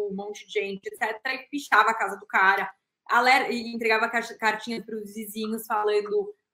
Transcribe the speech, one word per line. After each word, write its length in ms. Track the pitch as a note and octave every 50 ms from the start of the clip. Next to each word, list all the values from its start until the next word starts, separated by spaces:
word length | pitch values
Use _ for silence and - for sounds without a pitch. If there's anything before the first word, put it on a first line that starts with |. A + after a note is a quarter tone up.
| G#3
um 80 | G3+ F#3+
monte 320 | F#3+ G3+ G#3 G#3 - -
de 60 | F#3+ -
gente, 340 | G#3 G3 G3 G3 G3 -
et 100 | - -
cetera, 380 | - A#3+ A3 A3+ A3 - B3+ C4
e 140 | C4 - -
pichava 420 | - C#4+ C#4+ - A#3+ G#3+ A3 A3+
a 80 | A3 A3+
casa 180 | A3 F#3+ G3
do 100 | G3 -
cara, 460 | - - G#3+ F#3+ F#3+ G3 G3 F#3+ F#3 - _ _ _ _ _ _
aler-, 440 | - G#3+ A#3+ B3 B3+ C4 C#4+ - -
e 240 | A#3+ A#3+ A3+ A#3 A#3
entregava 340 | A3+ A#3 A3+ A3 A3 A3+ A#3
caixa, 300 | A#3 A#3 A3+ - A3+ -
cartinha 420 | A3+ G#3+ G#3 G#3 - A#3 A#3 A3+
pros 340 | G#3+ - A3+ A3 G#3 G3+ G3+
vizinhos 520 | A3 A3 G3+ - A3 A3 G#3+ A3 A3+ -
falando: 680 | - A#3 G#3+ G#3+ G#3+ G#3 G#3 G3+ G#3 G3+ G#3 G3 G#3 - _ _ _